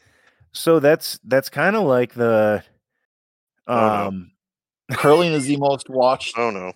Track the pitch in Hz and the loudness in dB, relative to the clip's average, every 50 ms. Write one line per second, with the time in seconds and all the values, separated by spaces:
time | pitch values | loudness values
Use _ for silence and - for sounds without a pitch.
0 | _ _ _ _ _ _ _ _ _ _ - - - 165 165 160 135 147 160 - | _ _ _ _ _ _ _ _ _ _ -14 -4 0 2 2 4 4 4 2 2
1 | - - - - - 110 127 135 135 - - 139 156 190 214 226 190 139 127 123 | 0 -6 -12 -12 -6 -2 -2 -2 -2 -2 -4 -2 -2 0 0 0 2 2 2 2
2 | 123 - - 120 117 117 113 107 107 107 107 95 - _ _ _ _ _ _ _ | 0 -2 -2 -2 0 2 2 2 2 2 0 -2 -6 _ _ _ _ _ _ _
3 | _ _ _ _ _ _ _ _ _ _ _ _ _ 117 123 117 110 110 107 101 | _ _ _ _ _ _ _ _ _ _ _ _ _ -4 -2 0 0 0 0 -2
4 | 101 98 95 92 87 - _ _ _ _ _ _ _ _ _ _ _ - 123 - | -4 -6 -8 -10 -14 -16 _ _ _ _ _ _ _ _ _ _ _ -10 -6 0
5 | - 143 151 170 175 170 156 147 127 139 143 139 143 139 139 131 - - 131 127 | 2 4 4 4 4 2 0 -2 -2 -2 -2 0 0 -2 -2 -4 -6 -6 -2 0
6 | 123 127 135 - - - - 117 120 113 101 95 92 92 - | 2 2 0 0 -4 -8 -6 -4 -4 -4 -4 -6 -8 -12 -12